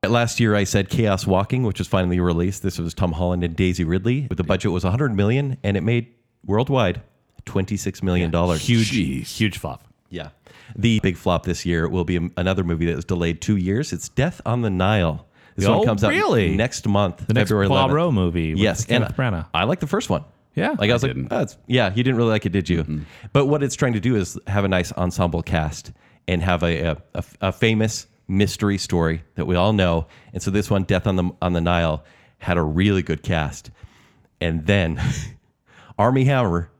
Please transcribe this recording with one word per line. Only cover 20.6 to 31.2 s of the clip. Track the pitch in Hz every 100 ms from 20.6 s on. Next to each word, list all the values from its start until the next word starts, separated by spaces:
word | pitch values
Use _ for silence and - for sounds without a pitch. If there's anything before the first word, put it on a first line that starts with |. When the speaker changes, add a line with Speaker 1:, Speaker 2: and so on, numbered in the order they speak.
| 202 285
Speaker 1:
Like, | -
I |
was | 120
Speaker 3:
I | 131
Speaker 1:
like, | 127
Speaker 3:
didn't. | 131
Speaker 1:
"Oh, | -
it's," | 127 - -
yeah, | 123 104
you | 101
didn't | 123 120
really | 117
like | 110 104
it, |
did | 92 80
you? | 85
Speaker 3:
Mm-mm. | 76 76 76 - 104
Speaker 1:
But | 139 139
what | 147
it's | 139
trying | - 135
to | 113
do | 117
is | 120 92 - -
have | 98
a | 98
nice | 92 90
ensemble | - 90 - 87 82
cast | - 85 78 78 - - _ _ -
and | 87
have | 90 87
a, | 85 82
a, | 82 76 -
a, | - 95 -
a | 95
famous | - 113 110 110 - - _ _
mystery | 98 101 - 104 98
story | - 87 82 82 - -
that | 85
we | 87
all | 95
know. | 107 90 82 80 - -
And | 92
so | -
this | 98 101
one, | 101
Death | 92 92 104
on |
the, | 92